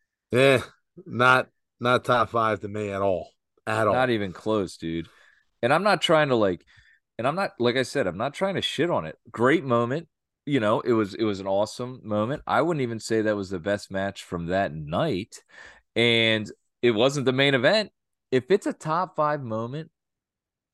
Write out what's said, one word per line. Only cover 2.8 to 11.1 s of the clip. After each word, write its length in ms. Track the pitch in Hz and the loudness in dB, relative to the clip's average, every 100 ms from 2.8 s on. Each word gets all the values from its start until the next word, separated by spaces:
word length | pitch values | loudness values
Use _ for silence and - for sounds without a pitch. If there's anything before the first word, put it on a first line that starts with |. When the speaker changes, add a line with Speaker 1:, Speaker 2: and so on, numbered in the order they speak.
| 104 | -6
Speaker 1:
at 120 | 98 | -2
all, 280 | 98 87 78 _ _ _ - | 0 0 -4 _ _ _ -4
at 200 | 110 107 | 0 2
all. 60 | |
Speaker 2:
Not 180 | 120 127 | 2 2
even 220 | 113 98 | 0 -4
close, 460 | 82 110 107 90 - | -6 -2 0 -2 -6
dude. 300 | 82 82 78 _ _ _ _ _ | -6 -6 -8 _ _ _ _ _
And 120 | 120 | 0
I'm 100 | 156 | 0
not 200 | 208 185 | 2 0
trying 260 | - 156 147 | 2 2 4
to, 80 | 120 | 2
like, 280 | 101 87 _ _ _ _ _ - | 2 -2 _ _ _ _ _ -6
and 80 | 123 | -4
I'm 80 | |
not, 180 | 170 196 - | -2 -4 -2
like 180 | 120 123 | 0 0
I 60 | |
said, 220 | 123 143 95 | -2 -2 -2
I'm 120 | 87 | -4
not 160 | 131 | -6
trying 200 | - 196 165 | -4 -4 -2
to 60 | |
shit 280 | - - 170 | -4 -2 -2
on 160 | 135 78 | -2 -6
it. 100 | - - | -12 -12
Great 340 | - 123 160 | 0 2 2
moment. 440 | 135 120 120 147 165 _ _ _ - | 2 0 0 -4 -8 _ _ _ -4
You 140 | 139 | 0
know, 200 | 107 120 | 2 2
it 120 | - | 2
was, 220 | 113 101 | 2 0